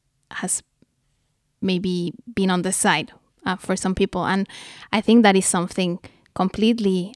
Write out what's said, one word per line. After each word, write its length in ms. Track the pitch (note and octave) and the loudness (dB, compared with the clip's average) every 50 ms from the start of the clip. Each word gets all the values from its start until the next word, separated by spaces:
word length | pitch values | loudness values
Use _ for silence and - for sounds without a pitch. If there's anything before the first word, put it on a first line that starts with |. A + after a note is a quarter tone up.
| _ _ _ _ _ - - | _ _ _ _ _ -18 -12
has 300 | - - F3+ - - - _ _ _ _ _ _ _ _ _ _ _ _ _ _ _ _ _ _ _ - | -8 -6 -6 -6 -6 -8 _ _ _ _ _ _ _ _ _ _ _ _ _ _ _ _ _ _ _ -4
maybe 500 | F#3+ F#3 F3+ F#3 F#3 F3+ F3 F3 E3+ - - - - A#3 | -2 -2 -2 -2 -2 -4 -4 -4 -6 -8 -12 -16 -8 -4
been 160 | - G3 F#3+ | -2 0 0
on 100 | F#3 F3+ | 0 0
the 120 | F3 F#3+ F#3+ | -2 -2 -2
side, 400 | - - G#3 E3+ D3+ - - - - _ _ _ _ - | 0 0 2 2 0 -2 -6 -12 -20 _ _ _ _ -6
uh, 100 | G3 F3+ | -6 -6
for 180 | F#3 - - F#3+ | -4 -4 -6 -4
some 200 | F#3+ - F#3 F#3+ | -2 -2 -2 0
people. 320 | - G3+ F#3+ - F#3 E3+ | 0 0 -2 -2 -2 -2
And 200 | - F#3 G3 G3 - - - - - - - - - - | -2 -2 -2 -2 -4 -8 -16 -20 -20 -20 -20 -8 -4 -4
I 80 | G#3+ | -2
think 220 | G#3 - A3+ A#3+ A3+ | 2 4 6 6 8
that 120 | G#3 F#3+ | 6 6
is 120 | F#3+ F#3 | 4 2
something 520 | - - F#3 E3+ F#3 - - F#3 F3 F3 F3+ - - _ _ _ _ - | 2 0 -2 -2 -4 -4 -4 -2 -2 -4 -6 -10 -16 _ _ _ _ -4
completely 800 | - F#3 F#3 - - G#3 A3 A#3+ A#3 G#3+ G3 F#3+ F#3 F3 G3+ - | -2 -2 -2 0 0 2 2 2 2 0 0 0 0 -2 -6 -6